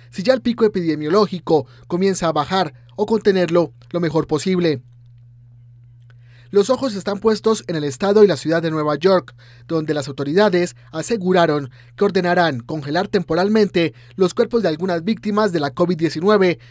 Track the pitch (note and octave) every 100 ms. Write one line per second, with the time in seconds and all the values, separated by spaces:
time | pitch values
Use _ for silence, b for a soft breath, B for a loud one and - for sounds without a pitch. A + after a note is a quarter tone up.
0 | b - F#3+ C4 A#3+ A#3 G#3+ G3 E3 D3+
1 | D3+ G3+ G3 F3+ - D#3 B2 b b F3
2 | G3 F3+ E3+ D3+ C3+ F#3+ D#3 b b -
3 | G#3 G#3+ G3+ F#3+ E3+ E3+ D#3+ - - F3
4 | E3 D#3+ C3 D3+ F#3+ F3+ E3+ C3 - -
5 | - - - - - - - - - -
6 | - b b b b G3 G3 B3+ C4+ G3
7 | F#3 G3 A3 G#3+ A3 G#3+ - D#3+ D3 C3
8 | G3 G#3 G3+ D3 D#3+ E3 E3 D#3 D3+ D3
9 | F#3 F3+ - - b b - E3 D#3 D3
10 | D3 C3+ C#3 F3 G#3 F3 F3 b b D#3+
11 | - A#3 F3+ F#3 E3 D3 C3+ b b -
12 | G3+ F#3 F3 F3 E3 B2+ A#2 D#3 C#3+ E3
13 | G3 G3+ E3+ E3 G3+ A3 G3 F3 E3 b
14 | b - F3+ - A#3 A#3+ F#3 D#3 F#3+ E3+
15 | F3 G#3+ G#3 G3+ G#3+ E3+ C#3+ C3 F3+ E3
16 | D#3+ D#3 F#3+ G#3 F#3 D#3+ b